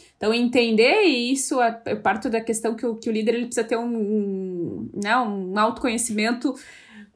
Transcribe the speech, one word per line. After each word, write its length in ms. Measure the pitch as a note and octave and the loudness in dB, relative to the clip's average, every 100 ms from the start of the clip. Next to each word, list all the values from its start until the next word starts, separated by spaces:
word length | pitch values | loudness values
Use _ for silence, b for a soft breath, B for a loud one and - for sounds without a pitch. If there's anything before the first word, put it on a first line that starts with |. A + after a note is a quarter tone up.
| b _ | b _
Então, 160 | G#3 | 0
entender 720 | A#3 A#3+ B3 A#3 G#3+ B3+ G#4+ | 2 2 2 4 4 6 6
isso, 580 | F#4 B3+ A#3+ C4+ - C4+ | 4 2 0 0 0 2
a-, 220 | A#3 A3+ | 2 0
eu 160 | - G#3+ | -6 -2
parto 300 | - G#3+ B3+ | 0 0 -2
da 100 | A3 | -2
questão 340 | A3+ A3 A3+ | -2 -2 -2
que 120 | A3+ A#3+ | -2 -4
o, 100 | A3 | -4
que 140 | A#3+ | -4
o 20 | |
líder, 220 | A3 A3 | 0 0
ele 120 | A#3 A#3+ | 0 -2
precisa 200 | A#3+ A3 | -4 -2
ter 100 | A#3 | -2
um, 180 | A#3+ | -2
um, 960 | A3+ G3+ G#3+ G3+ F#3+ F#3 F3+ D3+ F#2+ - | -2 0 0 0 -4 -6 -6 -6 -6 -8
né? 200 | - G3+ B3 | -6 0 0
Um 380 | A3+ G3 F#3 G#3 | 0 -4 -2 2
autoconhecimento 960 | A3 A#3+ C4 A3+ A3+ G#3+ A3 B3 C#4 C4+ B B B G#3+ B | 0 2 -2 0 -2 0 0 0 -2 -4 B B B -20 B